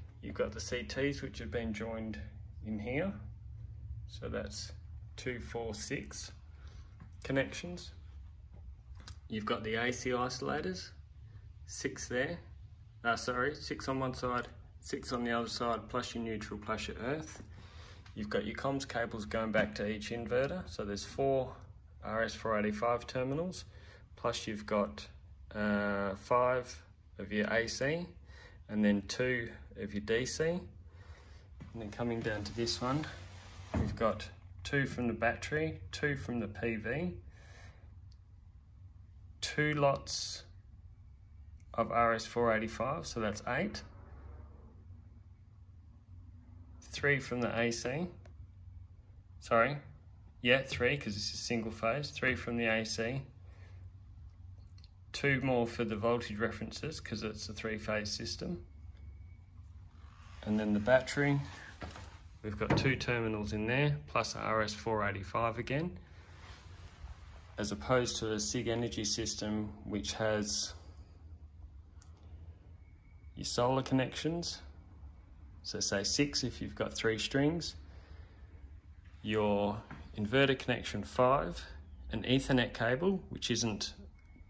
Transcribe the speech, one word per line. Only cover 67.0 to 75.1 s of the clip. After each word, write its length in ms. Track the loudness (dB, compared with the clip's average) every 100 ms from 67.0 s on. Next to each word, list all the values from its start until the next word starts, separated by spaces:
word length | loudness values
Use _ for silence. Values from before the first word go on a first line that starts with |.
| -14 -12 -14 -16 -14 -4
as 140 | -2
opposed 460 | -2 4 6 6 2
to 140 | 0
a 80 | 2
SIG 280 | 2 0 2
Energy 380 | 2 2 0 0
system, 680 | 0 0 -2 0 0 0 -6
which 300 | -4 -2 -2
has 600 | 0 4 4 2 0 -2 -6 -14 -16 -16 -16 -16 -16 -16 -16 -16 -16 -18 -18 -18 -18 -16 -14 -14 -16 -18 -18 -18 -20 -20 -18 -16 -6
your 100 | -2
solar 380 | 4 6 4
connections, 800 | 6 4 4 2 0 0 -2 -6 -10 -16 -18 -16 -16